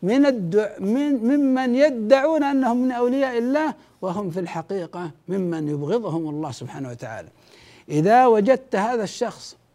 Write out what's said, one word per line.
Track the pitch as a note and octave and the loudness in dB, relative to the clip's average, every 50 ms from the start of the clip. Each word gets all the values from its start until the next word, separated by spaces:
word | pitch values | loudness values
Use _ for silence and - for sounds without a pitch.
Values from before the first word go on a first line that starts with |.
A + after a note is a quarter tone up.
| F3 | -2
من | F#3 A#3 C4+ C#4+ | 2 4 4 4
الدع-، | C#4 C4 A3+ F3+ E3 F3+ G#3 G#3+ - - - | 4 2 0 -2 -2 0 0 0 0 -4 -6
من، | F#3+ G3 A3+ C#4 D4 D4 C#4 | -2 -2 0 0 0 0 0
ممن | A#3 A3 A#3+ C#4+ D4 C#4 C4+ C4 C4 C4 B3 A#3+ | 0 0 2 2 2 2 2 2 0 0 0 2
يدعون | C4 C#4+ D#4 C4 A3+ G#3+ G#3+ C4+ C4+ C4+ D#4 D#4+ D4+ C#4+ | 4 4 2 2 0 2 4 4 6 6 4 2 2 0
أنهم | C#4 C#4 C4+ C4 A#3 A#3+ B3 B3+ | 2 2 2 2 2 0 0 0
من | B3+ B3 | 0 0
أولياء | A#3+ A#3+ B3 B3+ C#4 C4+ C4 B3 A#3 | 0 0 0 0 0 0 0 0 -2
الله، | A#3 B3+ C4+ D4+ D#4 D4+ - - - _ _ _ | -2 0 0 0 0 -2 -4 -8 -14 _ _ _
وهم | F#3 F#3 E3+ G3+ G3+ F3+ | -8 -6 -6 -4 -6 -6
في | D#3 F#3 | -6 -6
الحقيقة | F3 E3 - E3 D#3+ - G3 G3 E3+ D#3+ - F3 F3 D#3 - _ _ - | -6 -6 -8 -8 -8 -6 -6 -8 -8 -8 -10 -10 -10 -10 -12 _ _ -6
ممن | F#3 G3 F#3 F3 E3 D#3+ D3+ D3 | -4 -4 -2 -4 -4 -4 -4 -4
يبغضهم | D3 C#3+ C#3+ C#3+ G#3+ B3 A3 F3+ D3+ E3 D#3+ D#3 | -4 -4 -2 -2 -2 -2 -2 -4 -4 -4 -4 -6
الله | D3 D3+ D#3 C#3+ | -6 -6 -8 -8
سبحانه | A#2+ - B2+ B2+ - D3 C3+ B2 | -10 -10 -12 -14 -12 -12 -12 -12
وتعالى. | A#2+ A#2 C3+ A2+ A2+ G2 E2 - - _ _ _ - - - - - - _ - | -12 -12 -12 -12 -12 -14 -14 -16 -20 _ _ _ -20 -20 -20 -20 -20 -20 _ -4
إذا | D3+ D3+ D#3+ G3+ A3+ B3 B3+ | 0 2 4 6 6 6 6
وجدت | B3 A3+ G#3+ G3 C4 C4 B3+ C4 - - | 6 6 4 4 4 2 2 0 -2 -2
هذا | G3 G3+ A#3 B3+ A#3 G3+ | -2 0 0 -2 -2 -4
الشخص | E3+ - - B3 G#3+ - - - - - _ _ _ | -6 -6 -6 -6 -6 -6 -10 -16 -20 -20 _ _ _